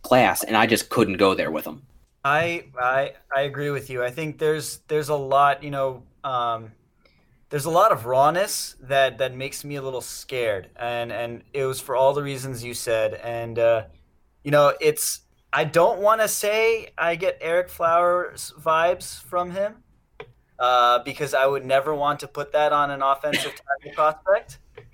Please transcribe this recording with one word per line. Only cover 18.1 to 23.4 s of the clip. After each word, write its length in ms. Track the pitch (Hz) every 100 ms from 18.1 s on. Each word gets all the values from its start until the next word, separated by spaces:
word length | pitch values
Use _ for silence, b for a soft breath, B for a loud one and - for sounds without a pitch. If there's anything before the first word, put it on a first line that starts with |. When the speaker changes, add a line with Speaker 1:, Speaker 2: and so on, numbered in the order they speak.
| 180 170 - - -
Speaker 2:
vibes 600 | 156 160 170 180 - -
from 300 | - 180 180
him, 240 | 180 202 220 _ _ _ _ - _ _ _
uh, 420 | 123 123 120 123
because 340 | 120 135 147
I 100 | 139
would 220 | 135 139 131
never 280 | 135 139
want 260 | 151 143 147
to 60 | 139
put 260 | - 143
that 200 | 151 151
on 180 | 147 143
an 120 | 139
offensive 500 | 135 135 151 143